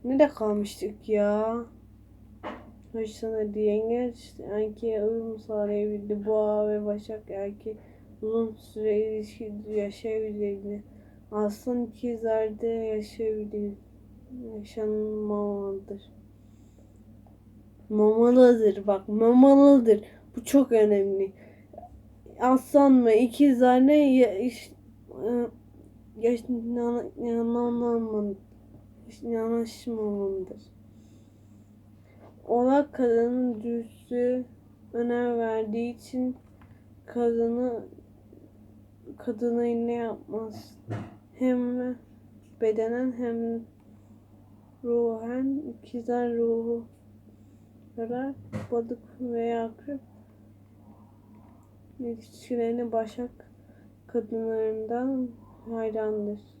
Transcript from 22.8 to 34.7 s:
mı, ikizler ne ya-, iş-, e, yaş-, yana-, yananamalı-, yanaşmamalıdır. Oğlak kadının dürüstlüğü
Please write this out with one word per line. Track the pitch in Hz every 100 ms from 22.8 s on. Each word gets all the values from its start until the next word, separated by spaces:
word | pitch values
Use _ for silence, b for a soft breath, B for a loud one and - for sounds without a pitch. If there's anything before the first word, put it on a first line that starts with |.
| 277
mı, | 262 233
ikizler | 220 247 233 285 240 254 254 262
ne | 302 285
ya-, | 262 240 190
iş-, | 247 - - - - - -
e, | - 202 240 240 - - - - - - 214
yaş-, | 226 240 233
yana-, | 240 233 240 233 240 - -
yananamalı-, | 240 233 233 233 240 240 240 233 220 214 208 190 - - - - - - - -
yanaşmamalıdır. | 233 226 226 233 226 - - 220 214 202 196 196 185 - - - - - - - - - - - - - - - B B B - -
Oğlak | 233 254 277 294
kadının | - 247 226 233 247 254 214
dürüstlüğü | 233 233 226 - - 247 247 254 247 - -